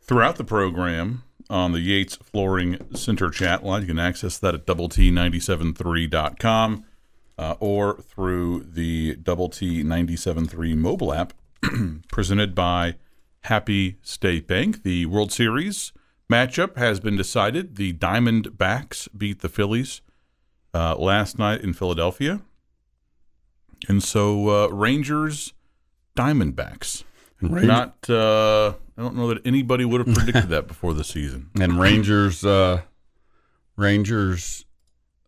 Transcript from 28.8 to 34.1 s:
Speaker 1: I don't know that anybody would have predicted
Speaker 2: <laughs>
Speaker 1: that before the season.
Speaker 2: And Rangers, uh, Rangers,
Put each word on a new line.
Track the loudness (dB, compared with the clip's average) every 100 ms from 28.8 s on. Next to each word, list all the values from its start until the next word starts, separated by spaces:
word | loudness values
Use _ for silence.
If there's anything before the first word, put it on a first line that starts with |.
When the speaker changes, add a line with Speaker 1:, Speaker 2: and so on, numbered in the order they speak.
| -14 -8
Speaker 1:
I |
don't | -8
know | -4 -2
that | -2 2
anybody | 2 2 0
would | 2 2
have | 4 4
predicted | 4 4 2
Speaker 2:
<laughs> |
Speaker 1:
that | 0 -2
before | -6 -4
the | -2
season. | -4 -6 -6 -8 -6 0
Speaker 2:
And | 2 4
Rangers, | 6 4 4 4 2 2
uh, | 2 4 4 2 -4 _ _ _ _ _ _ _ _ -2
Rangers, | 2 2 2